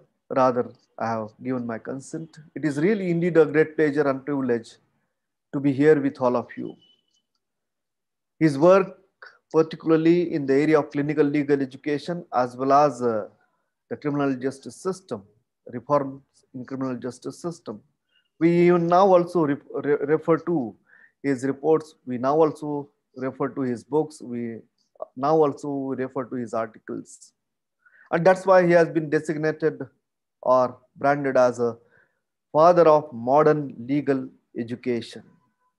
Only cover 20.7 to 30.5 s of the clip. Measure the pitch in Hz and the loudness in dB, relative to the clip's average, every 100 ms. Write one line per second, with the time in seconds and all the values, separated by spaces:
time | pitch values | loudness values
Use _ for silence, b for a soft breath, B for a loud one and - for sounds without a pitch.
20.7 | 95 b b b b 139 131 135 135 147 | -10 b b b b -4 -4 -4 -4 0
21.7 | 156 156 _ - 123 127 156 156 143 151 | 0 -2 _ -10 -4 -2 2 2 0 -8
22.7 | 143 139 _ _ 127 131 127 139 139 131 | -8 -10 _ _ -10 -10 -6 -6 -4 -6
23.7 | 117 101 147 151 - 123 120 117 113 - | -6 -4 -4 -4 -8 -12 -10 -10 -12 -18
24.7 | _ _ - - - 139 160 147 135 147 | _ _ -18 -18 -6 0 2 2 0 -8
25.7 | 139 135 123 131 139 120 127 117 113 113 | -8 -8 -6 -8 -8 -8 -8 -6 -6 -8
26.7 | 113 - 113 - - - _ _ _ _ | -10 -14 -14 -14 -20 -20 _ _ _ _
27.7 | _ b b b 170 175 185 190 185 175 | _ b b b 2 4 4 4 4 6
28.7 | 175 165 151 156 151 151 151 156 151 160 | 4 4 0 -2 -4 -4 -4 -4 -2 -4
29.7 | 135 131 _ _ _ _ _ - | -4 -14 _ _ _ _ _ 0